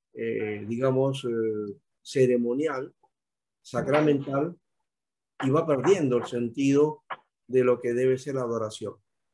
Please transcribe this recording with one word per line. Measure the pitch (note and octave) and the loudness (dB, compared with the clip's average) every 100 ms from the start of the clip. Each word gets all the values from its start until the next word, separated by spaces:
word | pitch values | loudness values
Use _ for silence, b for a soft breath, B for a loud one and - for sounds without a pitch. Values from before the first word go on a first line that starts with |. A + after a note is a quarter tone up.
| _ | _
eh, | A#2+ A2+ A2 G#2+ G#2 G#2 | -8 -6 -4 -4 -6 -6
digamos, | A#2 C3 C3 C3+ C3+ B2 | -2 0 2 0 -2 -4
eh, | A2+ A2 G#2+ G#2 G2+ _ _ | -2 -2 -2 -6 -12 _ _
ceremonial, | - C#3 B2+ B2 A#2 C3 D#3 C#3 G#3 _ _ _ _ _ _ _ | -4 2 4 4 0 -2 -2 -4 -8 _ _ _ _ _ _ _
sacramental, | - A#2+ C3+ D3 D3+ C#3+ C#3 C#3 D#3+ - _ _ _ _ _ _ _ - | -8 -4 0 2 4 2 0 -2 -2 -6 _ _ _ _ _ _ _ -4
y | C3+ | 0
va | D3 D#3+ | 0 2
perdiendo | C3+ C#3 G3 C#3 A#2+ | 0 2 2 4 0
el | A#2 | -2
sentido | A#2+ A#2+ B2+ C#3 C#3 D3+ D3+ - - _ _ - | -4 -4 0 2 4 4 0 -14 -16 _ _ -2
de | B2+ | 2
lo | B2 B2 | 4 2
que | B2+ | 0
debe | A#2+ C3 C3 | 0 2 0
ser | C#3+ C3+ | -2 -4
la | |
adoración. | A#2+ A#2 G#2+ - G#2 - _ _ _ | -4 -4 -4 -8 -12 -12 _ _ _